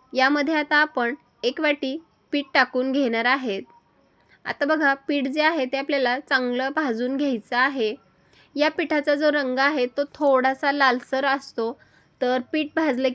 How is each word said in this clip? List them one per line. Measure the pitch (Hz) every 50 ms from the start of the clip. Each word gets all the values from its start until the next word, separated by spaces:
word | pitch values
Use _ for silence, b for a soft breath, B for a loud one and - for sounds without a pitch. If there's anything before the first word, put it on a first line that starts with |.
| b - -
यामध्ये | 254 262 277 294 294 277 302 320
आता | 302 294 294 311
आपण | 294 302 302 - 262 240 233 277 - _ _ _ _ -
एक | 240 254 -
वाटी | 311 294 294 285 277 262 277 320 - _ _ _ _ - -
पीठ | 285 285 - -
टाकून | 285 254 247 - 254 262 269
घेणार | 262 285 277 233 226 226 226
आहेत. | 247 269 285 262 226 196 196 - - - - _ _ _ _ _ b b b b b b b b
आता | - 240 - 285
बघा, | 285 320 302 311 277 277 277 _
पीठ | - 285 285 254
जे | 269 269 302
आहे | 302 311 339 311 262
ते | 254 277
आपल्याला | 269 277 277 285 277 254 240 247 277
चांगलं | - - 277 262 254 247 247 247 262 277 294
भाजून | 311 302 254 226 226 247 254 269
घ्यायचं | 269 294 277 254 214 - - 247
आहे. | 247 254 285 269 269 220 214 220 - _ b b b b b b b b b b
या | 277 294 311
पिठाचा | 311 - 330 - 311 294 285 302 285
जो | 285 311 302
रंग | 285 294 269 254 254 262
आहे | 269 285 311 285 247
तो | 247 - 277 285 - -
थोडासा | - 302 277 269 254 254 262 269 262 302 277
लालसर | 285 285 277 262 247 254 - - 269 269 277
असतो, | 269 269 277 - - - 233 226 226 - b b b b b b b b -
तर | - 247 254 254 247 - -
पीठ | 311 302 302 -
भाजलं | 320 320 302 247 247 262 262